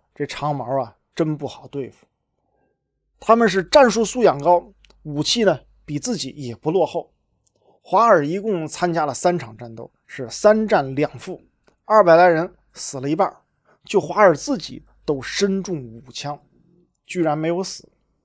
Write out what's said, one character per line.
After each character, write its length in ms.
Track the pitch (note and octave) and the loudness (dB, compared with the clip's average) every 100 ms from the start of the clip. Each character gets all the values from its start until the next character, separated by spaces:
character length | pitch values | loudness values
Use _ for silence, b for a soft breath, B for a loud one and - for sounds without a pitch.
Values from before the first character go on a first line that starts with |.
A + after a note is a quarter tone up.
| _ | _
这 140 | - C#3+ | -10 -8
长 300 | - D3 C#3+ | -6 -6 -4
毛 260 | A#2 C3+ | -4 -4
啊， 140 | A2+ - _ | -4 -12 _
真 240 | - D#3+ D3+ | -4 -4 -4
不 80 | C3 | -8
好 220 | - - | -12 -14
对 200 | C#3+ A#2 | -12 -12
付。 160 | - _ _ _ _ _ _ _ _ _ _ _ _ | -14 _ _ _ _ _ _ _ _ _ _ _ _
他 160 | - A#3 | 2 4
们 120 | A3+ | 4
是 140 | F#3 | 0
战 260 | F3 D4+ B3+ | 4 6 6
术 160 | G#3 | 4
素 200 | A3 B3+ | -2 2
养 180 | G3+ C#3 | 2 4
高， 300 | D3 F3 A#3+ _ _ _ | 2 2 0 _ _ _
武 180 | D#3 C#3+ | -10 -6
器 220 | D#3 A#3+ | -2 0
呢， 160 | G3+ C#3+ - _ | 2 0 -6 _
比 160 | - D3 | -10 -8
自 160 | - G#3+ | -6 -6
己 140 | C3 | -8
也 260 | - B2+ A2+ | -10 -12 -8
不 160 | D3+ | -4
落 120 | F#3 | 0
后。 280 | D#3 E3+ - _ _ _ _ _ _ _ | -2 -4 -10 _ _ _ _ _ _ _
华 240 | - F#3 | -2 2
尔 220 | A#3 F3+ C#3+ | 4 4 2
一 140 | F#3+ | -4
共 260 | G#3+ F3+ D3+ | -4 -4 -6
参 260 | - F3 | -4 -2
加 140 | E3 D3+ | -2 -2
了 80 | |
三 240 | - F3 F3 | -2 -2 -2
场 180 | A#2 A2 | -6 -14
战 160 | A#2+ | -16
斗， 200 | A2+ - _ _ | -16 -18 _ _
是 220 | - A#2 | -14 -12
三 360 | - G#3 A3 G#3+ | 0 2 4 2
战 280 | F#3+ C3+ | 0 -2
两 240 | C3+ D3 A#2+ | -4 -4 -6
负， 220 | - E3 _ _ _ _ | -14 -16 _ _ _ _
二 180 | - G#3+ | 2 4
百 140 | F3 E3 | 8 8
来 120 | F3+ | 6
人 240 | D#3+ F3+ - _ | 4 -2 -10 _
死 280 | - - C#3 | -14 -12 -8
了 80 | C3+ | -4
一 60 | |
半 120 | D#3+ F#3+ | -2 -2
儿， 100 | - _ _ _ _ | -4 _ _ _ _
就 160 | - G3+ | -4 -2
华 200 | D#3+ F#3 | -2 4
尔 160 | G3+ D3+ | 4 4
自 200 | - A#3+ | -2 -6
己 280 | - C3+ - _ | -8 -16 -20 _
都 160 | - C#3 | -6 -6
身 420 | A#2+ - G3 F#3+ | -6 -4 -2 -2
中 180 | F#3 E3 | -6 -8
五 220 | A#2+ A2+ B2 | -10 -18 -18
枪， 280 | - C#3+ D3 _ _ _ _ _ _ - | -12 -12 -12 _ _ _ _ _ _ -10
居 160 | F#3 | -4
然 140 | D#3+ D3+ | -2 -2
没 120 | D#3+ | -2
有 140 | F3 | -4
死。 260 | F#3+ - - _ _ _ | -6 -12 -18 _ _ _